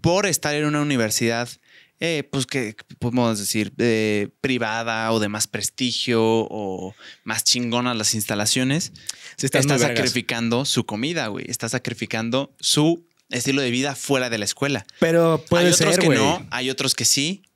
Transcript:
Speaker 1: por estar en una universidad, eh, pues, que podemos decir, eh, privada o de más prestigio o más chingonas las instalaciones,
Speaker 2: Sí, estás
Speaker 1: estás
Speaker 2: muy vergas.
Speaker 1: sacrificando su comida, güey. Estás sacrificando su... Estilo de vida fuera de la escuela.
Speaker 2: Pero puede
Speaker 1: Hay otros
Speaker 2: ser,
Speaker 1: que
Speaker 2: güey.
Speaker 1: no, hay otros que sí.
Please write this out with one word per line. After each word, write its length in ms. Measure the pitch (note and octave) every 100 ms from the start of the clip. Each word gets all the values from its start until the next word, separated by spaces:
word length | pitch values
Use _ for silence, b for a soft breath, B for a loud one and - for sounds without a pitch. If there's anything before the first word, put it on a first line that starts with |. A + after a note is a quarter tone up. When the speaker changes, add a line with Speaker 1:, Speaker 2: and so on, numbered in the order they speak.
Speaker 1:
por 260 | E3 F3+ G3+
estar 280 | D3+ D3+
en 100 | D3
una 160 | D3+ D3
universidad, 680 | D3 C3 A2 - A#2 A#2 B2 - b b b _
eh, 260 | E3 D#3 C#3
pues, 140 | C#3 B2+
que 300 | C3+ A2 - - -
podemos 400 | A#2+ B2 A#2 G#2+
decir, 340 | G2 A2 G2+ -
eh, 500 | A#2+ A2 A2 G#2 G2+ -
privada 720 | C3+ B2+ A2 A2+ A#2 A2+ A2+
o 80 | A2+
de 80 | G#2
más 180 | G#2+ -
prestigio 760 | G#2+ - - B2 A2+ - A2+
o 720 | A2 A2+ A2 G#2+ G2+ F#2 F#2 - B B
más 200 | A2+ A2
chingonas 500 | - B2 A#2+ A#2+ B2 A#2
las 180 | G#2+
instalaciones, 760 | A2 - G#2 G#2 C3+ B2+ D3+ - B B B B -
Speaker 2:
Sí, 100 | C#3
estás 140 | C3+
Speaker 1:
estás 180 | C3+ C3+
Speaker 2:
muy 80 | A#2+
vergas. 120 | A#2
Speaker 1:
sacrificando 680 | B2+ B2 A2+ A#2+ A#2 A#2
su 220 | C#3 - -
comida, 400 | G#2 C3+ E3+ A2+
güey. 160 | G2+ -
Estás 240 | A#2 A2+
sacrificando 840 | B2+ - A#2 G#2+ A2+ A2+ B2+ C#3 _
su... 480 | - D3+ D#3 E3+ - _ _
Estilo 320 | B2 C3 C3+
de 100 | C3
vida 240 | B2 C#3+
fuera 360 | C3 - C3+ B2
de 80 | A2+
la 80 | G2+
escuela. 400 | - C#3 B2+ - -
Speaker 2:
Pero 460 | E3 E3+ E3 D#3 -
puede 180 | E3+ F3
Speaker 1:
Hay 60 |
otros 180 | E3 D#3+
Speaker 2:
ser, 60 | -
Speaker 1:
que 60 | E3+
Speaker 2:
güey. 120 | C3
Speaker 1:
no, 280 | C#3+ F3+ -
hay 200 | B2 B2+
otros 240 | C3 C3+
que 100 | -
sí. 380 | A#2 - D3 G3 _